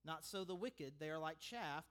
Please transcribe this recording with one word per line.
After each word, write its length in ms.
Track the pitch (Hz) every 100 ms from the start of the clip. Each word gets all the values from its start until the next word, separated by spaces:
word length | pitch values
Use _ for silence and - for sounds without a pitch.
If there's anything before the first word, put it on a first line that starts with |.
| 151
Not 180 | 160
so 200 | - 196
the 120 | 180 180
wicked, 380 | 240 - 139 147
they 100 | 156
are 80 | 160
like 220 | 156 156
chaff 460 | - 240 170 143 -